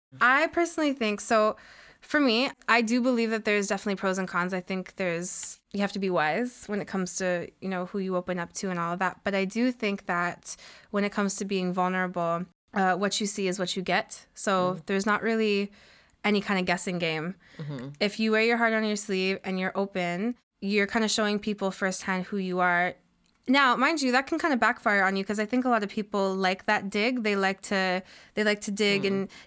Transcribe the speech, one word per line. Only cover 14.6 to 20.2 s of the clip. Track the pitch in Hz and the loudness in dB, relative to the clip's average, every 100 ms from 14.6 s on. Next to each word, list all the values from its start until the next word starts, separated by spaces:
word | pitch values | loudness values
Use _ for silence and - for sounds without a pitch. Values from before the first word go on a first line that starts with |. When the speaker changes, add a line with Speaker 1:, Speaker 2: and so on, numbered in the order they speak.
| 180 180 | 2 -2
Speaker 1:
Mm. | - | -2
Speaker 2:
there's | 196 | -2
not | 208 208 | 0 0
really | 220 226 220 202 202 - - - _ _ | 0 0 2 0 -2 -6 -20 -20 _ _
any | 208 208 | 0 0
kind | 196 190 | 2 0
of | |
guessing | 185 180 - 175 | 0 0 -2 -2
game. | 165 156 165 190 - - | -2 -2 -4 -8 -14 -12
Speaker 1:
Mm-hmm. | 147 139 135 143 | -10 -8 -10 -2
Speaker 2:
If | 208 208 | -2 0
you | 220 | 2
wear | 214 | 4
your | 226 233 | 4 4
heart | 226 | 2
on | 220 | 2
your | 220 208 | 0 -2
sleeve | - 190 190 190 | -2 0 0 -2
and | 190 190 | -4 -2
you're | 185 | -2
open, | 190 196 185 175 175 | -2 -4 -2 -2 -2